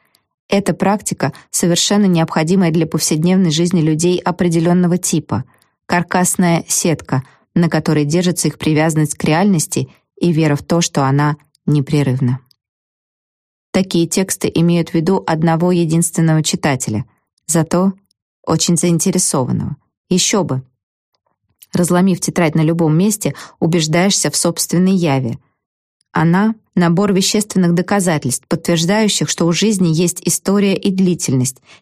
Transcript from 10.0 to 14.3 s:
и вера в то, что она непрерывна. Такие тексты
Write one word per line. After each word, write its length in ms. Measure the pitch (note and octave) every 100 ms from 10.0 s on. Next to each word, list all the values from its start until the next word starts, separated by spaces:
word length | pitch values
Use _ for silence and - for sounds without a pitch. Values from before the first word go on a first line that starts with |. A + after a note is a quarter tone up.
| _ -
и 120 | F3
вера 240 | D#3 D#3 C#3+
в 80 |
то, 160 | - E3+
что 240 | E3+ -
она 340 | C3+ C#3 D3 D3 _ _ -
непрерывна. 760 | D3 C3 D3 C#3 B2+ B2 C3 _ _ _ _ _ _ _ _ _ _ _ _ _
Такие 360 | F#3 F#3+ F3 E3
тексты 420 | - F#3+